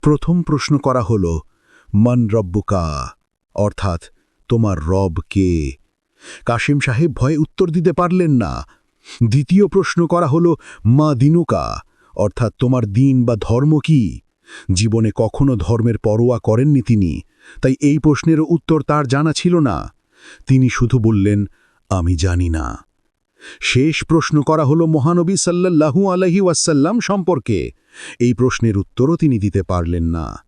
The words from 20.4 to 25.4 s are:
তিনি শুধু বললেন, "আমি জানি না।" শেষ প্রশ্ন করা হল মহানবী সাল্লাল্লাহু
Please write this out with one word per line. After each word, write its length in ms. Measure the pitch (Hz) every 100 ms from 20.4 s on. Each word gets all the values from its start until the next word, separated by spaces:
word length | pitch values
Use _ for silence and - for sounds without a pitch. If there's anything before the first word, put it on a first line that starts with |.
| -
তিনি 220 | 131 127
শুধু 300 | - 120 127
বললেন, 480 | 110 107 98 104 101 _ _ _ _
"আমি 260 | 98 87 90
জানি 320 | 92 87 90
না।" 380 | 80 58 - - _ _ _ _ _ - -
শেষ 440 | - 123 143 156
প্রশ্ন 380 | - 160 - 147
করা 220 | 143 156
হল 200 | 143 156
মহানবী 520 | 165 160 131 175 170
সাল্লাল্লাহু 760 | 190